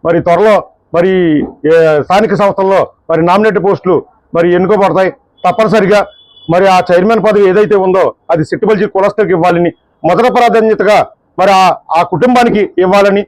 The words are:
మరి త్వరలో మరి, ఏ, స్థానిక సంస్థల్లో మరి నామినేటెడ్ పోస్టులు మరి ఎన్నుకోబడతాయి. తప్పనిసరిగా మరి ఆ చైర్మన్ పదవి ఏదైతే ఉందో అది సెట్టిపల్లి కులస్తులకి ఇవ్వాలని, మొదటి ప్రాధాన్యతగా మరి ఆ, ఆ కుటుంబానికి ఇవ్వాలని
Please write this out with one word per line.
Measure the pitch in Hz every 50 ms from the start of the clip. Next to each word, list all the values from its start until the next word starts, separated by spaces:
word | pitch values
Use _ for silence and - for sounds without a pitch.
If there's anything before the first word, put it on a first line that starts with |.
| -
మరి | 165 170 170
త్వరలో | 170 175 170 170 208 220 208 180 - - _ _ _ _ -
మరి, | 170 175 190 190 185 175 165 151 143
ఏ, | - - - _ - 151 160 165 160 160 151 147
స్థానిక | 135 - 180 202 - - 202
సంస్థల్లో | 165 208 196 - - 190 190 196 180 127 - _ _ _ -
మరి | 165 160 165 175
నామినేటెడ్ | 180 202 214 220 190 202 165
పోస్టులు | 202 190 143 - 185 175 131 - _ _ _ _ _ -
మరి | 170 170 175 180
ఎన్నుకోబడతాయి. | 175 185 175 214 180 202 190 175 185 190 180 - _ _ _ _ _ -
తప్పనిసరిగా | 180 175 - 220 208 190 220 196 190 208 208 190 - _ _ _ _ _ _ - -
మరి | 165 180 196
ఆ | 196 185 185 175 -
చైర్మన్ | 180 175 196 220 233 220 170
పదవి | 214 214 208 202 185
ఏదైతే | 185 214 208 151 214
ఉందో | 196 185 190 185 190 165 123 - _ _ -
అది | 165 165 156
సెట్టిపల్లి | - 180 - - 196 220 202 214
కులస్తులకి | 208 _ 196 190 202 - - 208 165
ఇవ్వాలని, | 185 170 165 180 175 170 175 170 - _ _ _ _ _ -
మొదటి | 160 180 208 233 247
ప్రాధాన్యతగా | 196 247 240 233 208 226 220 220 214 208 202 202 214 175 - - - _ _ _ _ -
మరి | 185 202
ఆ, | 190 185 190 180 135 - _ - 147 165
ఆ |
కుటుంబానికి | 175 - 185 151 240 254 247 247 240 233 - 214 196 170 - -
ఇవ్వాలని | 185 185 196 202 202 202 196 202 214